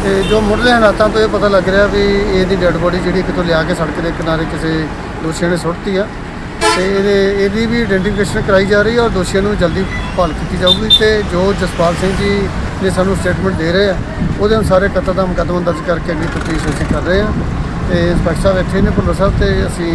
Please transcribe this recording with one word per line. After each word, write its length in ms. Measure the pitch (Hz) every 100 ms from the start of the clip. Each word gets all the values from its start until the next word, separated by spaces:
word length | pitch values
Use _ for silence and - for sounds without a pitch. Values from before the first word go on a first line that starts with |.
ਤੇ 200 | 202 196 185
ਜੋ 120 | 214
ਮੁੱਢਲੇ 300 | 208 214 247
ਹਾਲਾਤਾਂ 360 | 240 214 190 214
ਤੋਂ 120 | 214
ਇਹ 60 | 214
ਪਤਾ 200 | 208 202
ਲੱਗ 220 | 196 180
ਰਿਹਾ 160 | 190 202
ਵੀ 160 | 202 202 202 202 190
ਇਹਦੀ 160 | 185 185
ਡੈੱਡ 220 | 180 165
ਬੋਡੀ 220 | 175 180
ਜਿਹੜੀ 220 | 180 180
ਕਿਤੋਂ 220 | 175 185
ਲਿਆ 200 | 175 160
ਕੇ 120 | 160 170
ਸੜਕ 240 | 156 165
ਦੇ 100 | 170
ਕਿਨਾਰੇ 340 | 160 165 160 156
ਕਿਸੇ 420 | 156 160 160 156 - - -
ਦੋਸ਼ੀਆਂ 260 | 160 156 175
ਨੇ 80 | 175
ਸੁੱਟਤੀ 380 | 160 175 214 190
ਆ 100 | 214 - - - - -
ਤੇ 220 | - 180 185 196
ਇਹਦੇ, 460 | 202 202 196 202 196
ਇਹਦੀ 200 | 208 226
ਵੀ 140 | 233
ਆਈਡੈਂਟੀਫਿਕੇਸ਼ਨ 640 | 220 190 202 202 202 220
ਕਰਾਈ 240 | 208 190 196
ਜਾ 160 | 208
ਰਹੀ 140 | 208 240
ਹੈ 60 |
ਔਰ 80 | 233
ਦੋਸ਼ੀਆਂ 340 | 190 175 196
ਨੂੰ 140 | 202 202
ਜਲਦੀ 280 | 175 170 190 - - -
ਭਾਲ 160 | 175
ਕੀਤੀ 240 | 143 170 180
ਜਾਊਗੀ 320 | 180 185 220 208
ਤੇ 240 | 214 214 190
ਜੋ 220 | 175 190 190
ਜਸਪਾਲ 320 | 180 170 170 165
ਸਿੰਘ 100 | 185 190
ਜੀ 300 | 202 202 190 - - -
ਨੇ 60 | 190
ਸਾਨੂੰ 260 | 175 185 185
ਸਟੇਟਮੈਂਟ 400 | 180 170 190 180
ਦੇ 160 | 165
ਰਹੇ 180 | 180 202
ਆ, 60 | 175 - - - -
ਉਹਦੇ 160 | 202 220
ਅਨੁਸਾਰ 280 | 196 185
ਇਹ 60 | 196
ਕਤਲ 240 | 190 185
ਦਾ 120 | 180 185
ਮੁਕੱਦਮਾ 340 | 175 165 175
ਦਰਜ 260 | 175 156 -
ਕਰਕੇ 240 | 165 160
ਅਗਲੀ 160 | 156 160 165
ਤਫਤੀਸ਼ 320 | - 156 156
ਅਸੀਂ 180 | 139 -
ਕਰ 80 | 151
ਰਹੇ 200 | 143 190
ਆ 100 | 220 214 - - - - -
ਤੇ 200 | 175 170
ਇੰਸਪੈਕਟਰ 320 | 170 175 160
ਸਾਹਿਬ 160 | 196 185
ਇੱਥੇ 240 | 180 190
ਨੇ 80 | 196
ਭੁੱਲਰ 240 | 180 175
ਸਾਹਿਬ 260 | 165 196 -
ਤੇ 280 | - 190 185
ਅਸੀਂ 240 | - 170